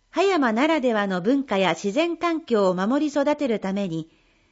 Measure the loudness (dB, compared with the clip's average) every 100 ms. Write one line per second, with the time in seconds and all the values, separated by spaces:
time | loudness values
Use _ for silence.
0 | _ 0 2 2 2 2 2 2 0 0
1 | 0 -2 0 0 0 0 0 0 -2 0
2 | -2 -2 -2 -4 0 2 2 2 0 0
3 | 0 0 0 0 -2 -2 -2 -4 -4 -6
4 | -8 _ _ _ _